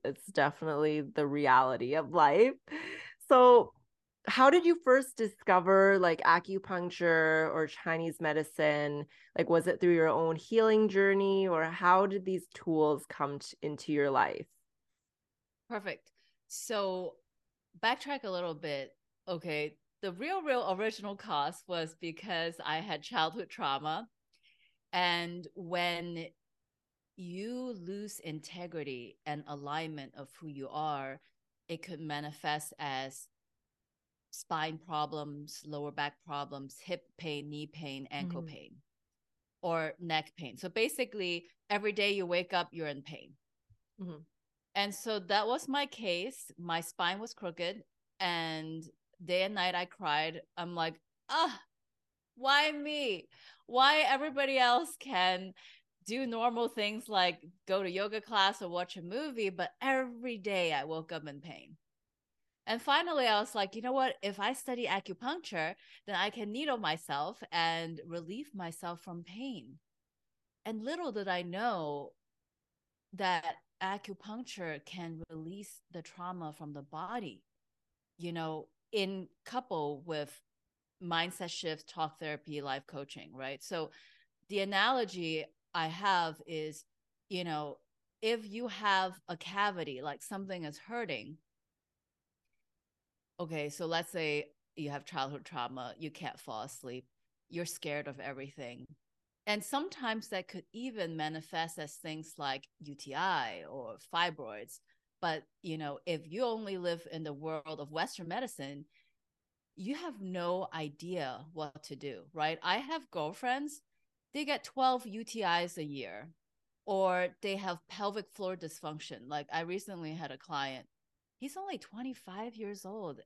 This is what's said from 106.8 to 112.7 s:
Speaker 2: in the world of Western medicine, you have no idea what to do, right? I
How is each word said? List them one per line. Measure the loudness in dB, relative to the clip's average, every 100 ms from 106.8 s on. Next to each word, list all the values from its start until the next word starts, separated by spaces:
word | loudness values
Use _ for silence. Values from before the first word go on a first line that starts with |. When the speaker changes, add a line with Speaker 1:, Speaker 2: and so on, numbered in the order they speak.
| -2 -4 -6
Speaker 2:
in | -8
the | -8
world | -6 -6 -6 -6 -10
of | -6
Western | -4 -4 -4 -6
medicine, | -6 -6 -8 -10 -10 -16 _ _ _ _ _ _ _ _ -12
you | -6 -6
have | -6 -8
no | -8 -4 -2 -2 -4
idea | -6 -8 -8 -6 -4 -4 -6 -12
what | -8 -8 -10
to | -14
do, | -10 -10 -10 -10
right? | -2 -2 0
I | 0